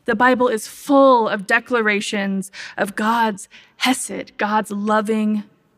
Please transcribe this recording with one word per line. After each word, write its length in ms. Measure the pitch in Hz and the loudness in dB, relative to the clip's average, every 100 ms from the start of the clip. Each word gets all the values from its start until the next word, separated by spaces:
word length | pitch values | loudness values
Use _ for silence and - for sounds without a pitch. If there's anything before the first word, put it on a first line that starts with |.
| - | -4
The 100 | 226 | 2
Bible 320 | 254 240 247 | 4 4 0
is 200 | 220 - | -2 -8
full 640 | - - 277 269 240 220 | -10 2 6 6 6 2
of 180 | 208 190 | -2 0
declarations 1040 | 233 233 247 214 202 - 208 196 196 - - - - | -2 0 0 0 0 -2 -4 -4 -4 -8 -14 -12 -6
of 180 | 202 196 | -6 -4
God's 520 | 214 233 226 202 - - _ - | -2 0 -2 -4 -14 -20 _ -6
hesed, 600 | 254 262 - 196 - - | -4 -2 -6 -12 -14 -6
God's 340 | 208 214 202 | -2 -2 -4
loving, 720 | 202 208 214 214 220 214 214 - _ _ | -4 -2 0 0 -2 -2 -4 -6 _ _